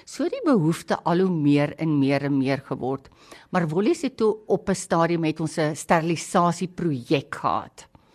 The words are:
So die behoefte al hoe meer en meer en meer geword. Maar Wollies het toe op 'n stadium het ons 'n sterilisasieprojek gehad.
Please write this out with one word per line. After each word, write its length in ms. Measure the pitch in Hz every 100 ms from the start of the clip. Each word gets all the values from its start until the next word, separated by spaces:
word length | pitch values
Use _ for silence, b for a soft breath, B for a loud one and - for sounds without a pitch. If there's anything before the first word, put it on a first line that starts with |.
So 200 | - - 330
die 140 | 523
behoefte 540 | 403 240 156 170 - -
al 140 | - 175
hoe 100 | 190
meer 440 | 170 147 143 147 -
en 200 | 160 147
meer 240 | 135 139
en 140 | 139 143
meer 200 | 131 139
geword. 500 | - - 123 135 - b b b b
Maar 160 | 185 170
Wollies 340 | 156 214 339
het 140 | 269 -
toe 200 | 220 208 -
op 200 | 196 -
'n 60 |
stadium 500 | 185 - 175 165 170
het 160 | 160 156
ons 180 | 160 -
'n 160 | 151
sterilisasieprojek 1600 | 156 - 175 165 165 - 190 175 170 180 - 170 135 117 147 -
gehad. 520 | - 139 104 - - - b b